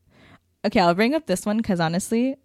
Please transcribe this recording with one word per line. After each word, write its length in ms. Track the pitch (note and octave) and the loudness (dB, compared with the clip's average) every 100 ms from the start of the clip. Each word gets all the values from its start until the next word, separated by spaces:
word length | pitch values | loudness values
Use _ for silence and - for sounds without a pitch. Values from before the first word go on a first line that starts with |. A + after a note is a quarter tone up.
| _ _ - - _ _ G#3 | _ _ -20 -20 _ _ -2
okay, 140 | A3 | 2
I'll 160 | F3 F3 | 2 4
bring 180 | A3+ | 2
up 140 | D#4 - | 0 -2
this 180 | F#3 - | -6 -2
one 160 | G#3+ | -4
'cause 180 | A3+ F3 | -2 0
honestly, 580 | D#3+ E3+ - A3+ B3+ C#4 | 0 -2 -2 -2 -2 -4